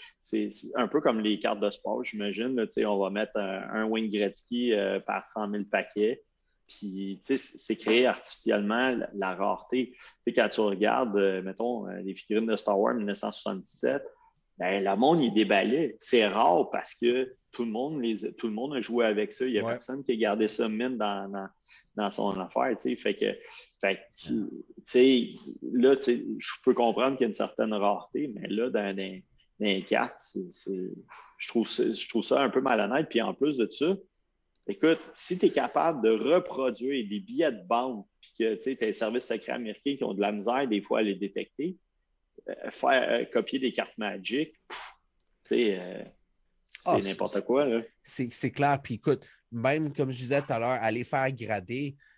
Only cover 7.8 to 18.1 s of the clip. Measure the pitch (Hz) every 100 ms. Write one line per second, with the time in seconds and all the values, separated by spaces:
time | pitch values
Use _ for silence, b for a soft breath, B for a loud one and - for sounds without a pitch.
7.8 | 107 117 123 - - - - 107 101 113
8.8 | 131 120 - 101 95 90 101 92 - 127
9.8 | 120 B B B - 120 107 - 107 95
10.8 | 107 120 123 101 98 95 92 95 117 117
11.8 | 98 95 95 95 - 107 113 107 - 98
12.8 | 117 123 104 101 107 - 107 98 - -
13.8 | 127 139 - b b _ _ - 90 98
14.8 | 98 98 135 170 120 104 101 101 104 139
15.8 | 143 - - 120 104 101 147 175 117 -
16.8 | - - 120 123 131 - _ - 117 110
17.8 | 143 156 117